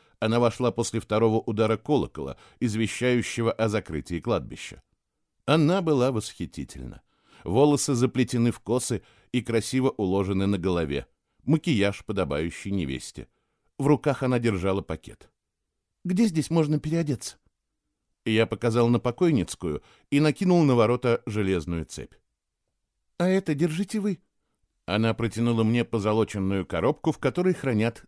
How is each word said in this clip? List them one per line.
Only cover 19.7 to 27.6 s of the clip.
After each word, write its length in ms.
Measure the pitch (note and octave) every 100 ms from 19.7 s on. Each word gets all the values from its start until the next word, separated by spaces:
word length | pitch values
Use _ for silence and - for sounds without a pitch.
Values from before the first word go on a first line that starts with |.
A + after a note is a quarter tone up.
| D2 - _ _
и 100 | C#3+
накинул 420 | D3+ D3 F#3 F3
на 140 | D3 B2
ворота 440 | A2 B2 B2+ A#2 -
железную 580 | G#2 F#2+ F2+ D#2 E2+
цепь. 300 | D#2 - - _ _ _ _ _ _ _ _ _ _ -
"А 80 | F3+
это 300 | F#3+ F#3+ C#3+
держите 420 | E3 D#3+ G3+ G#3+
вы". 220 | G3+ F3+ _ _ _ _ _ _ -
Она 280 | G#2 A2+
протянула 500 | A#2 A2+ A2+ A#2 A#2
мне 200 | A2 A#2+
позолоченную 800 | A#2 A2+ G2+ A2 G#2 G#2 F#2+ G2
коробку, 460 | F2+ E2+ A2+ C#3+ E3
в 80 | -
которой 360 | C3+ F3+ F3+
хранят 500 | E3+